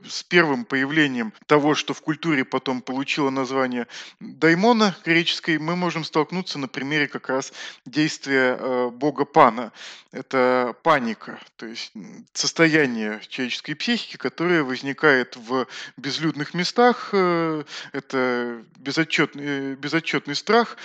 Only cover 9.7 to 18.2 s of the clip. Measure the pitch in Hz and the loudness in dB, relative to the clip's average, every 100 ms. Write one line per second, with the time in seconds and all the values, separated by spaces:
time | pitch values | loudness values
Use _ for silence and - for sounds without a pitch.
9.7 | - - - _ 113 - 131 127 127 123 | -12 -20 -20 _ -14 -4 2 4 2 0
10.7 | 113 165 147 117 107 - - - - 120 | 0 2 2 2 -6 -10 -16 -18 -16 -14
11.7 | 113 - 110 95 - - - 143 - 165 | -12 -14 -16 -18 -18 -14 -6 -4 2 4
12.7 | 156 139 117 107 107 - - 123 - - | 4 2 0 -4 -6 -10 -8 -6 -6 -8
13.7 | 180 - 233 - - 131 - 170 175 135 | -6 -2 -2 -4 -8 -8 -2 0 2 0
14.7 | 127 135 135 156 131 123 - 113 131 120 | -4 -6 0 4 4 2 -6 -4 -2 -2
15.7 | - - - 143 135 160 143 147 170 180 | -8 -16 -10 -8 -2 -2 -2 -4 -4 -2
16.7 | - 247 233 - 196 185 170 165 156 143 | 4 4 4 0 0 2 2 0 -4 -8
17.7 | - - 139 - 135 | -14 -12 -12 -4 -2